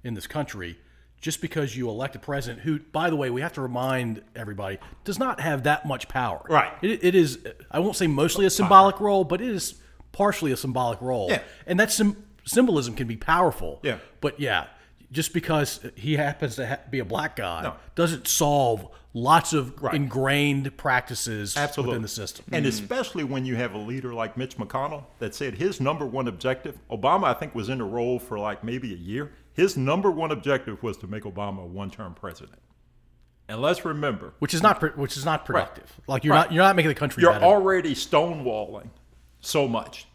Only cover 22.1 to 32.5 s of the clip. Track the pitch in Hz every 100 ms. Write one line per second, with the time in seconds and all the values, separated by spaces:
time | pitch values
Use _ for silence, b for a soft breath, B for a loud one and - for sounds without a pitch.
22.1 | - 101 - - 165 139 110 101 254 -
23.1 | 175 139 135 127 120 123 101 104 131 127
24.1 | 117 110 123 131 - 104 131 143 151 -
25.1 | _ 110 - 139 101 180 - 135 156 139
26.1 | 127 120 90 131 131 156 - - 113 131
27.1 | 175 156 120 151 117 104 131 104 117 120
28.1 | 123 123 107 104 98 110 127 123 87 87
29.1 | 117 147 b b - 185 151 131 170 196
30.1 | 160 160 135 139 135 113 101 117 95 90
31.1 | 107 104 92 101 95 87 95 98 - 95
32.1 | 85 98 82 -